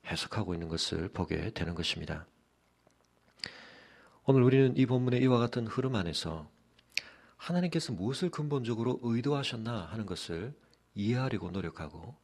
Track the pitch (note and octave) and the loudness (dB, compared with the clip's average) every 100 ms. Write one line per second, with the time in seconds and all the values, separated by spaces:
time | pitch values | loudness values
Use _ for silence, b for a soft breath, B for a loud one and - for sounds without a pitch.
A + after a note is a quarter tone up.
0 | - E2 - G#2+ F2+ E2+ E2 E2 - E2 | -6 -6 -4 -4 -2 -4 -4 -4 -2 -2
1 | E2+ - E2+ D#2+ D#2+ - E2 E2+ E2+ E2 | -2 -4 -2 -2 -4 -4 -4 -2 -4 -4
2 | D#2+ D#2 E2 _ _ _ _ _ _ _ | -6 -8 -10 _ _ _ _ _ _ _
3 | _ _ _ _ B B B B B B | _ _ _ _ B B B B B B
4 | B B - C3+ B2 C3+ C3+ C3 B2+ B2+ | B B 6 8 8 8 6 4 4 4
5 | B2 B2 C3 B2 A#2 B2 A2+ C3 C3 A2+ | 2 4 6 6 2 -2 -2 -2 0 0
6 | E2+ D2+ D#2+ D#2+ D2+ _ _ _ _ B | -2 -4 -6 -8 -10 _ _ _ _ B
7 | B B B B - F3 F3+ E3 - F#2+ | B B B B -2 0 2 -2 -2 -4
8 | G2+ C3+ F3+ - D3+ C#3+ A#2 A2+ A#2 - | -4 -2 -2 -2 -2 0 0 0 0 0
9 | A#2 A#2 C#3 C#3+ C3+ A#2 A2 A#2 - A2 | 0 0 2 0 -2 -6 -6 -6 -6 -8
10 | G2 F2 - E2+ A#2 D3 b b _ G#2 | -6 -6 -6 -6 -6 -10 b b _ -4
11 | G2+ B2 C3 A2 F2+ F#2+ E2+ - D2+ D#2+ | 0 0 0 -4 -4 -6 -6 -8 -12 -10
12 | G#2 D3 | -16 -16